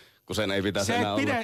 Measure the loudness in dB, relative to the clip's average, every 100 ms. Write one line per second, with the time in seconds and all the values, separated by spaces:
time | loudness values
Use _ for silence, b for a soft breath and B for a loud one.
0 | B B _ -4 0 0 0 0 0 0
1 | 2 0 0 0